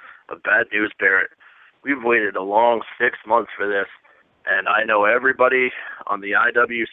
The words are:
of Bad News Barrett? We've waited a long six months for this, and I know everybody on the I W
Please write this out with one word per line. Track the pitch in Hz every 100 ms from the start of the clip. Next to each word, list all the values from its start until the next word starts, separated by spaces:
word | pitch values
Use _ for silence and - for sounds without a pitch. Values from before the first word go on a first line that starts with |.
| - - -
of | 82
Bad | 98 107 113
News | 107 104 -
Barrett? | 98 95 - _ - _ _ _
We've | 131 139
waited | 117 117 101 98
a |
long | 95 104 120 113 - -
six | 120 - 110
months | 113 101 -
for | 101
this, | 101 95 - _ _ _ _ -
and | 98 98
I | 104
know | 110 107 104
everybody | 123 131 127 127 127 127 - - - -
on | 101
the | 101 101
I | 117
W | 117 117 117 110